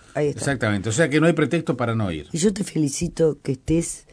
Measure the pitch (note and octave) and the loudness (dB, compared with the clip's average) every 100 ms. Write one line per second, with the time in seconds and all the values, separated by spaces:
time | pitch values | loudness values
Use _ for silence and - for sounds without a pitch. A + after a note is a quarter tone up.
0 | - C#3+ D3 C3+ C#3+ B2+ A2+ G2+ A2 A2 | -10 -2 -2 -2 -2 0 0 0 0 0
1 | D#3 D3+ D#3+ D#3 D3 E3+ D3 B2 A#2+ A2 | 2 4 4 4 2 0 -2 -2 0 0
2 | G2 D#2 D2 D#3+ G3+ G3 F#3+ D#3+ D3 - | -2 -4 -6 0 0 0 -2 -2 -2 -2
3 | E3+ - D#3+ C#3 - C3 - D#3+ E3 - | -4 0 0 0 -4 -4 0 0 0 -6
4 | - | -16